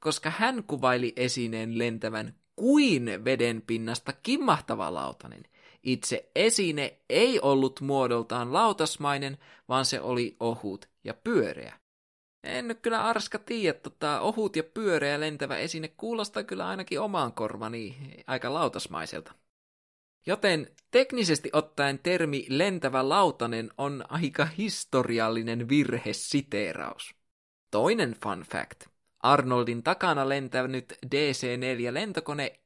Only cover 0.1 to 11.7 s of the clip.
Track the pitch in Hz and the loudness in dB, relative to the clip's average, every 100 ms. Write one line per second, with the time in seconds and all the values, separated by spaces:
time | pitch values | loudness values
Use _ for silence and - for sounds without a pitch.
0.1 | - 156 160 233 247 - 139 127 123 120 | -2 -2 0 0 0 -4 0 2 2 0
1.1 | 123 123 123 117 113 113 113 117 113 110 | 0 -2 0 -2 -4 -4 -2 -2 -2 -4
2.1 | 110 113 - _ - 233 294 269 143 117 | -4 -8 -12 _ 0 4 6 6 4 0
3.1 | 104 120 131 120 113 - 113 113 123 - | -2 0 2 2 0 -2 -2 -2 -4 -6
4.1 | - - 269 254 - - 104 85 80 67 | -6 -2 2 4 2 0 -4 -4 -4 -6
5.1 | - 60 - - _ - _ 127 123 - | -8 -16 -18 -20 _ -20 _ -2 -2 -2
6.1 | - - 147 220 220 175 147 135 - - | -4 -2 2 4 4 2 0 -4 -8 0
7.1 | 156 247 233 139 135 131 135 139 139 123 | 4 4 4 4 4 4 0 0 2 2
8.1 | 117 113 123 120 165 220 196 151 - 143 | 0 0 -4 0 4 4 4 -2 -2 -2
9.1 | 139 139 139 - - - 131 131 120 101 | -2 -4 -8 -16 -18 -2 0 2 0 0
10.1 | 120 120 - 117 117 101 98 - _ 104 | 0 0 -2 -2 -2 -4 -8 -12 _ -12
11.1 | - 226 202 95 71 57 | -6 0 2 2 -2 -12